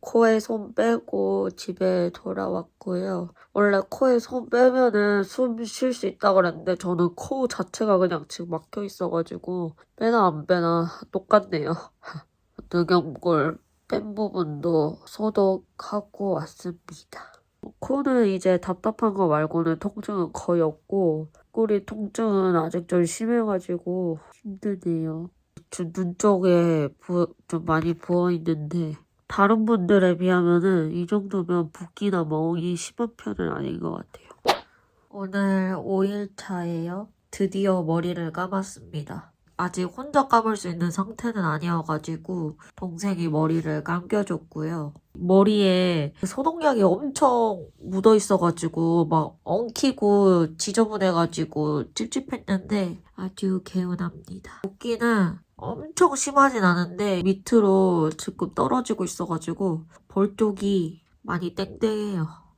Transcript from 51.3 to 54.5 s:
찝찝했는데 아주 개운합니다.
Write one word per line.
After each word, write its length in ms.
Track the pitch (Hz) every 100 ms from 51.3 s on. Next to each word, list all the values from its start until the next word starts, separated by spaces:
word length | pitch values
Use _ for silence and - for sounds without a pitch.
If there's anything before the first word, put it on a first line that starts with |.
| - 160 - 151 147 -
찝찝했는데 1080 | - 226 - 269 254 - 196 185 208 185 175 _ -
아주 460 | 185 - 190 185
개운합니다. 960 | 185 185 180 175 175 - - 185 -